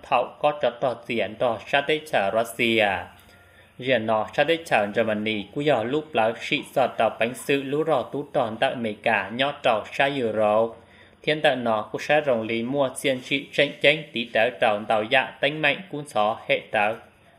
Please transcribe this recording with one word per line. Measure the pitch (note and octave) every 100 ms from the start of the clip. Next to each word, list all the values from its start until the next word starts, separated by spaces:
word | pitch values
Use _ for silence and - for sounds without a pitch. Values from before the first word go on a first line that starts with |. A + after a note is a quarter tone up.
hậu | - B2+ B2+ -
có | D3 D3
cho | B2 -
trò | C3+ A#2 -
diễn | B2 D3+ G#2+
trò | B2+ A2 -
xa | C#3+
tế | C#3 D#3 D3+
trần | B2+ G2
Russia. | A2 A#2 - A#2+ A2+ G#2 F#2 F2+ - - - - - - -
Giờ | B2+ B2
nó | A2 A2 G#2
xa | -
tế | D3 E3 E3
trần | B2 G#2 G#2
Germany, | A2 G#2+ G#2+ A2 F#2+ -
cô |
giờ | D3 C3
lúc | A2+ D3 D#3 A#2+
lão | A2 A#2
sĩ | - D3 - -
giờ | A#2+ -
trò | A2+ -
bánh | A#2
sự | B2+ - C#3
lú | C3+ C#3+
rò | D#3 C#3
tú | A2 C#3 C#3+
tròn | D3+ A#2+ A2
tạo | C3+ C3+
mê | A2+ G#2
cả, | - G#2+ F#2+
nhớ | A#2 C3+ C#3+
trò | C#3 A2 G2
xa | - C#3
Europe. | C#3+ A#2 G#2+ G#2+ G#2+ A#2 - - - - _
Thiên | - D3+
tạo | D3+ B2+
nó, | A#2 A2 G#2+
cô | C#3+
sẽ | - D3 D3
rồng | A#2
lì | A2 A#2
mua | A#2 C#3+ C3 B2+
xiên | C#3+ B2+
trị | B2+ C#3 -
tranh | - C#3 -
tranh | C#3+ D#3 D#3
tí | A#2 A#2
trở | A2+ A#2 B2+
trọng | A#2+ G#2 A2
tàu | A2+
dạ | A2 C3 A2+ -
tánh | C#3 D3+
mạnh | D3+ C#3 F#3+
cuốn | D3 D3
xó | - G#2 A2+ -
hệ | C3 -
trở. | A2 G#2 A#2 - _ _